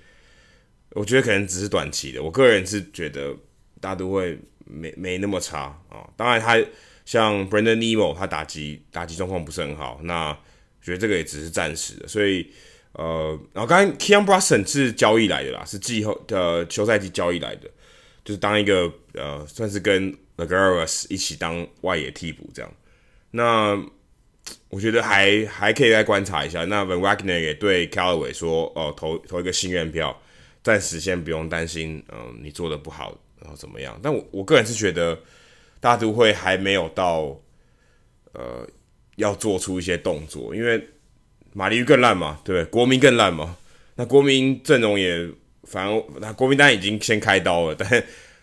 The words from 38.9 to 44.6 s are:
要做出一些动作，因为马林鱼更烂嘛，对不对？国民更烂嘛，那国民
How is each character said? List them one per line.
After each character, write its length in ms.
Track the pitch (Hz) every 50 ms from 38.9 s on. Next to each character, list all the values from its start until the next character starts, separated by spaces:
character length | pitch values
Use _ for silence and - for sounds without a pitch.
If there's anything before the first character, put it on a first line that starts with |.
| _ _ _ _ _
要 180 | - 107 104 101
做 220 | - - 110 95 90
出 200 | - 98 92 92
一 20 |
些 160 | 87 90 90 82
动 280 | - 95 82 73 78 78
作， 260 | - 76 60 57 73
因 100 | 104 117
为 240 | 120 117 113 - - - _ _ _ _ _ _ _ _ _ _ _ -
马 160 | 101 95 98
林 100 | 110 120
鱼 40 | 123
更 180 | 127 147 123
烂 160 | 123 117 104 90
嘛， 220 | 82 73 73 - -
对 120 | - 92
不 60 | 87
对？ 40 | 80 -
国 140 | - 113 123
民 140 | 127 131 131
更 160 | 139 135 123
烂 180 | 117 107 95 85
嘛， 240 | 78 76 85 87 - - - - - - _ -
那 100 | - 123
国 160 | 120 131 139
民 400 | 143 139 135 131 131 135 131 127